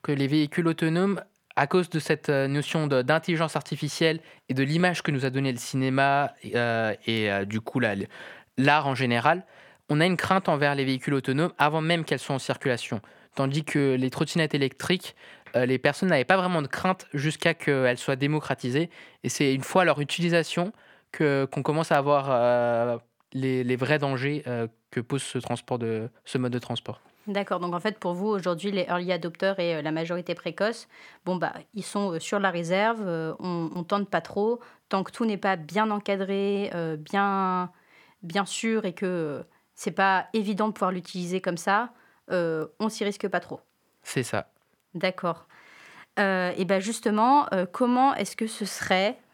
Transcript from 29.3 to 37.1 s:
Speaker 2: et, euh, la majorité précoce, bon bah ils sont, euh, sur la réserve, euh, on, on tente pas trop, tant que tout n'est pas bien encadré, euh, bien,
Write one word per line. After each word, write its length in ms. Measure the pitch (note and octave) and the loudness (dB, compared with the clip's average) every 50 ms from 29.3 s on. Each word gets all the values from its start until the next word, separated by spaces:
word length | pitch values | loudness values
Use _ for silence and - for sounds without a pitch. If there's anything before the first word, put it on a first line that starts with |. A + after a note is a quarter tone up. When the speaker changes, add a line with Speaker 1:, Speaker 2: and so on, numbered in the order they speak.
| E3 _ F#3+ G3 G3 G3 | -6 _ -2 -2 0 0
Speaker 2:
et, 160 | F3 E3+ E3 | -2 -2 -2
euh, 60 | D#3 | -2
la 100 | D3 D#3 | -2 -4
majorité 440 | D#3 D#3+ E3 E3 F3 F3 E3+ - E3+ | -4 -4 -4 -4 -6 -6 -6 -8 -8
précoce, 520 | - - F3 E3 - G3 A3 A#3 - - _ - - - - - _ _ | -6 -6 -10 -4 -2 -2 -2 -2 -6 -14 _ -20 -20 -20 -20 -20 _ _
bon 100 | F3 F#3 | -4 -2
bah 160 | F3 E3+ - - - - _ - | -2 -2 -4 -6 -10 -18 _ -12
ils 100 | G#3 F3+ | -12 -12
sont, 300 | - - G3+ G3+ G3 E3 | -6 -4 -2 -2 -2 -4
euh, 60 | D#3+ | -6
sur 200 | - - G#3+ G3+ | -4 -2 -2 0
la 120 | G3 F#3+ | 0 0
réserve, 500 | E3+ F3 E3+ E3 F#3 F#3+ G#3 A3+ A#3 A3 G#3 | 0 -2 -2 0 2 2 2 2 0 -2 -4
euh, 300 | F#3 E3+ D#3+ D#3+ D#3+ - - | -4 -4 -4 -4 -6 -6 -6
on, 320 | - F#3 F3 E3+ E3 D#3 - | -6 -4 -2 -2 -4 -4 -4
on 80 | F3 E3+ | -8 -4
tente 260 | - G3+ G3+ G3 - | -2 -2 -2 0 0
pas 120 | - E3 | -2 -4
trop, 380 | E3 - - G3+ G#3 A3 A#3+ A#3 - - - _ _ _ | -4 -2 -4 -2 0 0 -2 -4 -6 -20 -20 _ _ _
tant 140 | - F#3+ F#3 | -2 -2 -2
que 80 | - | -4
tout 140 | - - A#3 | -4 -4 -2
n'est 120 | A3+ G3+ | -2 -2
pas 180 | F#3 - G3+ F#3+ | 0 0 -2 -2
bien 340 | F3 D#3 D3+ E3+ G#3+ A3 A3 | -2 -4 -4 0 0 0 0
encadré, 800 | G#3 G#3 G3+ - G3 F#3+ G3 F#3 G3 G3 G3 G3+ G3+ G3 G3+ - - | 0 -2 -2 -2 -2 -2 -2 -2 -2 -2 0 0 0 -2 -2 -4 -4
euh, 220 | F3 E3 D#3+ D#3+ | -4 -4 -4 -6
bien, 760 | D3+ D3+ - | -8 -8 -2